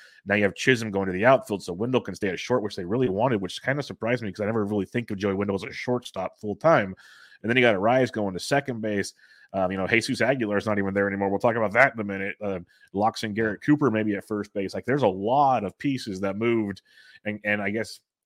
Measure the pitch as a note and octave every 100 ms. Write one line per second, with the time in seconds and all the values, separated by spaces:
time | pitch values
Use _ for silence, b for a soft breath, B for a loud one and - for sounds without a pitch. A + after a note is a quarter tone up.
0 | B B - G#2 G2+ - C3 A#2+ A2+ G2
1 | F#2+ F2+ A#2 C3 - G2+ - F2 A#2+ -
2 | - F#2 G2+ E2+ - B2 G2+ - F2 A#2+
3 | B2 F#2+ C3 A2 A2 - - C#3+ - F#2+
4 | A2 B2 A2 F#2 G#2 A2+ G2+ G#2 F#2+ A#2+
5 | A#2 G2+ G2+ F#2+ G2+ G2 G2 - - B2
6 | - - F#2 - G#2 G2 D#3+ D3 G2 F#2
7 | B B B B G#2+ B2+ B2 G2 G#2+ B2+
8 | B2 A2 G2+ F2+ - C#3+ C#3 A2+ G#2+ G2+
9 | F#2 b b b b G2 F#2 F#2+ F#2 A2+
10 | - A#2 A#2 C#3 G#2+ G2+ G#2+ G#2 G2 G2
11 | G2+ G2 G2 G2 A#2+ A2+ G#2 A2+ C#3 A2+
12 | G2+ G2 G2 - G#2 F#2 F2 b b F#2+
13 | G2+ - A2 G#2 A2 G2 - D3 C#3 A2
14 | G#2+ G2+ - G#2 G2+ G#2 F#2+ G2 - C#3+
15 | A2+ F#2+ G#2 C3+ C#3 B2 G2 - D3 C3
16 | A2+ F#2 G2 G2 A#2 A#2 G#2 F#2+ B B
17 | B B G#2 G#2 G#2 G#2 G2+ G#2+ A2 -
18 | _ _